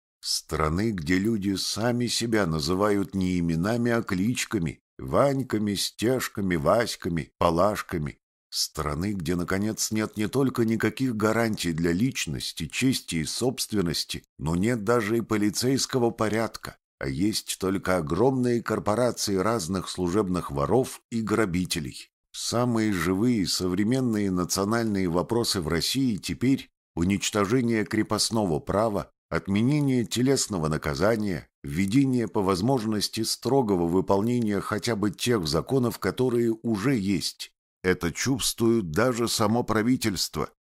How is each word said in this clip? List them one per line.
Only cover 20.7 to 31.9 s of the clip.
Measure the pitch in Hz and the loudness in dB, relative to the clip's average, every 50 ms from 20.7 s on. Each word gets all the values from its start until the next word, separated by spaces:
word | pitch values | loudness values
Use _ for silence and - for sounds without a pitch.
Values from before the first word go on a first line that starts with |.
| 92 123 131 - - - _ - | 2 2 2 0 -4 -14 _ -8
и | - 113 | -6 -4
грабителей. | 113 98 104 107 113 98 82 90 92 82 - 90 73 64 - - - - _ _ _ _ | -2 0 2 2 2 2 0 -2 -2 -2 -2 -4 -6 -6 -10 -14 -16 -20 _ _ _ _
Самые | - - - - 107 113 123 127 117 113 110 110 104 | -12 -10 -6 -2 0 0 0 2 2 2 2 0 0
живые | 90 78 87 95 92 110 123 123 110 90 73 | 0 0 0 2 2 2 2 2 2 0 0
современные | - - 92 92 90 90 104 104 127 135 131 123 110 104 104 98 | 0 -2 -2 0 0 0 0 2 2 0 0 0 0 0 0 0
национальные | 92 90 87 82 - - 98 101 113 117 117 110 101 98 95 90 | 0 0 0 -2 0 0 0 0 0 0 0 0 0 0 0 0
вопросы | 82 90 85 - 113 120 117 - - 101 | 0 0 0 0 0 0 0 0 -2 -2
в | 82 | -2
России | 76 80 82 80 - - 131 135 127 110 90 | -2 -2 0 0 -2 0 0 0 0 -2 -2
теперь – | - - 85 - - 127 135 - - - _ _ _ _ - | -4 -6 -4 -2 0 2 2 0 -2 -6 _ _ _ _ -4
уничтожение | - 85 92 101 95 - - - 107 101 92 113 135 123 117 117 110 104 | -2 0 2 2 0 0 -2 0 0 2 2 2 2 2 2 0 0 0
крепостного | - - 107 107 - 107 101 - - 110 113 104 92 78 71 | 0 0 -2 0 0 0 0 0 0 0 0 0 0 0 -2
права, | - - 87 98 110 117 101 98 73 - _ _ _ - | -2 0 0 2 2 2 0 -2 -4 -6 _ _ _ -4
отменение | 82 80 - - 98 101 113 127 147 151 147 139 131 127 113 | -4 -4 -2 0 0 2 2 2 2 2 2 2 2 2 0
телесного | - - 110 123 131 139 127 - - 107 90 78 78 | 0 0 0 2 4 2 2 0 -2 -2 -2 0 0
наказания, | 78 78 - 78 71 65 87 104 117 113 107 101 90 69 - - _ _ - | 0 0 -2 -2 -2 0 2 2 2 0 0 -2 -4 -4 -8 -12 _ _ -10
введение | 71 71 80 98 98 | -6 -2 0 0 2